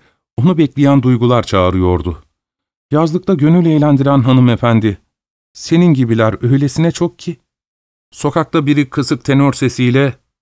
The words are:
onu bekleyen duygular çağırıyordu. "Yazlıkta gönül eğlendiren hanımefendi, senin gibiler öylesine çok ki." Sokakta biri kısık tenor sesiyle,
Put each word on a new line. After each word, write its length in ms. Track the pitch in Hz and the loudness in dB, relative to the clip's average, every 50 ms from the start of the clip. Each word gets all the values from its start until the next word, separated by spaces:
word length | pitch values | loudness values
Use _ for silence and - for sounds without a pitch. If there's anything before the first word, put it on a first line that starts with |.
| _ _ _ _ _ _ _ | _ _ _ _ _ _ _
onu 200 | - 117 180 180 | -2 0 0 2
bekleyen 460 | 156 160 135 - 143 143 139 139 139 120 | 2 0 -2 0 0 2 2 2 2 2
duygular 400 | 127 127 113 120 120 123 120 107 | 2 0 2 2 0 0 0 -2
çağırıyordu. 800 | - - 95 90 90 90 92 92 90 90 85 - 90 82 - _ _ _ _ _ _ _ _ _ _ _ _ _ _ | -2 -2 0 0 0 0 0 0 0 0 -2 -4 -6 -10 -10 _ _ _ _ _ _ _ _ _ _ _ _ _ _
"Yazlıkta 420 | 139 147 165 160 156 180 - - 196 | -2 0 0 0 -2 -4 -2 -2 -2
gönül 320 | 135 139 156 165 180 170 | 0 2 2 2 2 2
eğlendiren 540 | 165 156 151 147 147 143 131 139 139 139 139 | 2 2 2 2 2 2 2 2 0 0 0
hanımefendi, 760 | 117 135 127 127 123 123 117 104 - 120 117 113 104 107 98 - _ _ _ _ _ _ _ _ _ _ _ | 2 2 2 4 4 2 0 0 0 0 0 0 0 -2 -4 -6 _ _ _ _ _ _ _ _ _ _ _
senin 400 | - - - 165 170 180 175 151 | -18 -6 -2 0 2 4 2 2
gibiler 580 | 131 127 113 113 110 110 110 107 - - 120 | 2 0 0 0 0 0 -2 -2 -2 -2 0
öylesine 400 | 135 135 143 139 - 156 160 165 | 0 0 0 -2 -2 -2 -2 -2
çok 280 | - - 175 170 - _ | -2 -2 -6 -6 -6 _
ki." 180 | - - 160 - _ _ _ _ _ _ _ _ _ _ _ _ _ _ | -12 -14 -14 -14 _ _ _ _ _ _ _ _ _ _ _ _ _ _
Sokakta 540 | _ - - 147 - 175 151 - - 165 147 | _ -6 -6 -4 -2 -2 -4 -2 -2 -2 0
biri 240 | 135 147 143 143 - | 0 0 0 -2 -4
kısık 340 | - - 135 - 156 127 - | -4 -6 -4 -4 -6 -6 -2
tenor 300 | - 135 135 139 139 127 | -2 0 2 2 0 0
sesiyle, 640 | - 139 123 - - 127 123 123 135 139 135 - _ _ _ _ _ | -2 -4 -4 -2 -2 -2 0 0 0 0 -2 -4 _ _ _ _ _